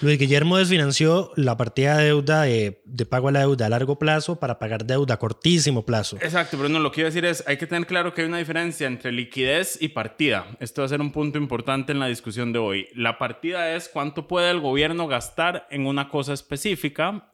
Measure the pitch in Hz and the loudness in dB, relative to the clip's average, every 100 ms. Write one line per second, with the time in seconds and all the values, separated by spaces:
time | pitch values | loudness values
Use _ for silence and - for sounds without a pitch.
0 | 147 147 135 143 160 185 180 180 143 131 | 2 4 4 4 4 4 4 4 2 2
1 | 156 175 - - 131 117 117 - 139 151 | 4 4 2 0 0 0 -2 2 2 4
2 | 151 147 139 156 143 117 101 98 - 123 | 4 4 4 2 4 2 0 -4 -10 -6
3 | 113 127 135 139 139 131 110 117 135 143 | -2 0 2 4 4 2 2 0 0 0
4 | 151 156 151 170 135 117 110 110 110 131 | 0 0 -2 -4 -4 -4 -4 -4 0 0
5 | 135 113 110 - 160 175 147 123 107 113 | 2 0 -2 0 4 4 4 0 0 0
6 | 101 101 165 175 165 143 143 160 147 151 | 0 -4 -2 -2 -2 -2 0 0 0 0
7 | 160 170 175 156 - 139 165 175 165 180 | -2 0 0 -2 -2 -4 -2 -4 -2 -2
8 | 175 170 160 170 156 160 170 151 139 123 | -2 -2 -4 -4 -4 -4 -4 -4 -4 -4
9 | 127 120 123 135 131 156 185 - 156 123 | -6 -6 -6 -2 0 2 -2 -4 -4 -4
10 | 110 - 147 101 90 117 123 - 135 147 | -6 0 2 2 -2 -10 -8 -4 -2 -2
11 | 147 147 151 147 143 120 135 135 131 139 | -2 -2 -2 -2 -2 -2 -2 -2 -2 -2
12 | 131 120 117 107 120 117 107 98 95 123 | -2 -4 -6 -6 -2 0 0 -2 -6 -2
13 | 117 117 123 120 165 180 165 170 170 151 | -2 -2 -4 -6 -6 -4 -2 -4 -6 -6
14 | 147 147 147 180 175 180 143 139 151 170 | -4 -6 -4 0 2 2 0 2 2 0
15 | 160 123 - - 170 175 - 139 135 139 | -2 -2 -2 -2 0 -2 -6 -4 -2 -2
16 | 139 147 139 139 - 143 214 175 147 - | -2 -4 -4 -6 -8 -6 -2 -2 -2 -2
17 | 165 208 - | -2 -2 -10